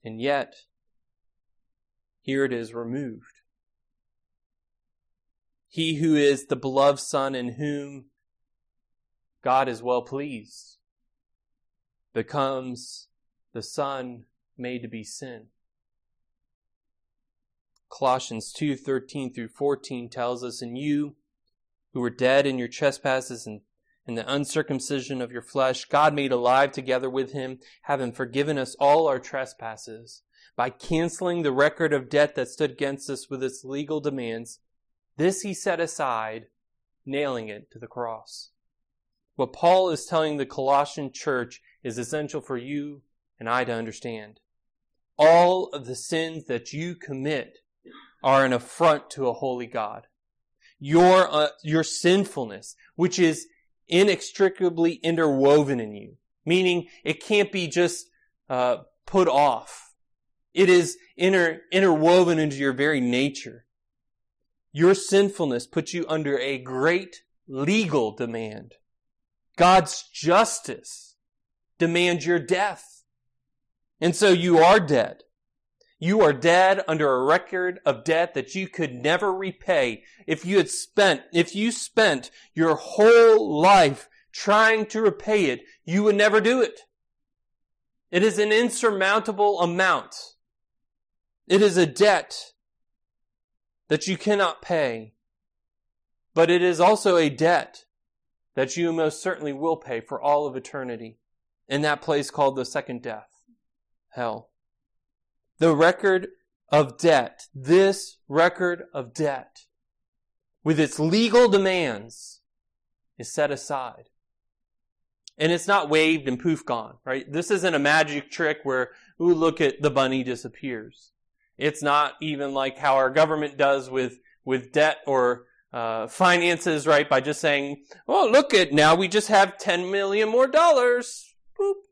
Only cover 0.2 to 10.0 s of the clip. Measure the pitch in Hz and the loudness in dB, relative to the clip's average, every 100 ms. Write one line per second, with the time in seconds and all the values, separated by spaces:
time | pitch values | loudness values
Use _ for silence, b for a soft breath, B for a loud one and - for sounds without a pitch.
0.2 | 131 143 123 - _ _ _ _ _ _ | -4 -4 -6 -14 _ _ _ _ _ _
1.2 | _ _ _ _ _ _ _ _ _ _ | _ _ _ _ _ _ _ _ _ _
2.2 | - 135 135 120 113 117 117 131 135 110 | -6 -4 -2 -4 -8 -10 -8 -8 -8 -12
3.2 | _ _ _ _ _ _ _ _ _ _ | _ _ _ _ _ _ _ _ _ _
4.2 | _ _ _ _ _ _ _ _ _ _ | _ _ _ _ _ _ _ _ _ _
5.2 | _ _ _ _ _ - 165 151 160 151 | _ _ _ _ _ -6 -4 -2 0 4
6.2 | 143 135 - 139 135 135 139 143 - 143 | 2 0 -4 -6 -2 2 2 2 -4 -4
7.2 | 135 131 123 117 147 143 143 139 _ _ | -4 -6 -8 -8 -8 -8 -10 -18 _ _
8.2 | _ _ _ _ _ _ _ _ _ _ | _ _ _ _ _ _ _ _ _ _
9.2 | _ _ 131 131 131 113 120 123 | _ _ -2 0 0 -6 -2 -4